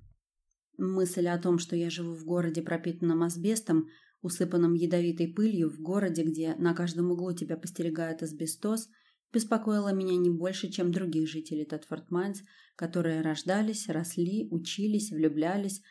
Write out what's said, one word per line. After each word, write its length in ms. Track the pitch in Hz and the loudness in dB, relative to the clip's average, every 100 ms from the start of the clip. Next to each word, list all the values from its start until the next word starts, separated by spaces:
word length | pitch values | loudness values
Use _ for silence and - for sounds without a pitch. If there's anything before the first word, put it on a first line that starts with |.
| - _ _ _ _ _ _ - | -20 _ _ _ _ _ _ -4
Мысль 500 | 185 190 180 180 175 | -2 0 0 2 0
о 100 | 175 | 2
том, 200 | 175 175 | 2 2
что 160 | 170 | 2
я 140 | 170 170 | -2 -2
живу 260 | 160 170 | -4 -6
в 100 | 165 | -8
городе, 360 | 160 175 170 165 | -2 0 0 -2
пропитанном 640 | 165 165 170 170 170 165 | -2 -2 -2 0 2 4
асбестом, 680 | 170 170 190 220 - 160 156 - _ _ | 2 0 0 0 2 2 2 -6 _ _
усыпанном 540 | 180 175 175 175 170 | -8 -2 2 4 6
ядовитой 540 | 170 170 175 175 165 170 | 4 4 2 2 0 -2
пылью, 420 | 170 220 196 156 | 2 2 2 0
в 100 | 151 | -2
городе, 420 | 156 196 190 165 | -2 0 0 2
где 320 | 160 156 160 - | 0 0 -2 2
на 180 | 175 | 2
каждом 380 | 170 175 170 175 | 2 0 0 0
углу 200 | 175 180 | 0 -2
тебя 240 | 175 160 165 | -4 -4 -6
постерегает 680 | 170 - 165 160 165 160 | -6 -4 -4 -2 -4 -4
асбестоз, 680 | 165 156 160 - 208 220 - _ _ _ _ | -8 -6 -6 -4 -2 -2 -4 _ _ _ _
беспокоила 600 | 233 220 226 220 208 202 | -2 2 0 2 0 2
меня 220 | 190 190 180 | 0 2 4
не 140 | 175 | 4
больше, 380 | 170 185 190 196 | 2 -2 -4 -6
чем 240 | - 175 | -2 0
других 360 | 170 180 160 156 | 0 0 0 -2
жителей 360 | 156 156 156 | -4 -6 -6
Тетфорд 460 | 147 151 - 156 - | -4 -8 -8 -10 -4
Майнс, 320 | 175 196 196 - - _ - | -2 -2 -4 -12 -20 _ -8
которые 460 | 170 175 165 160 | -4 0 0 0
рождались, 680 | 160 151 - 196 214 214 - | 0 -2 0 0 0 -2 -4
росли, 600 | 160 170 - 175 214 226 | -4 -2 0 0 0 -2
учились, 640 | 165 - - 214 208 - | -4 -4 -2 0 0 0
влюблялись, 680 | 156 156 147 160 202 196 196 - | 2 2 2 0 0 -2 -6 -12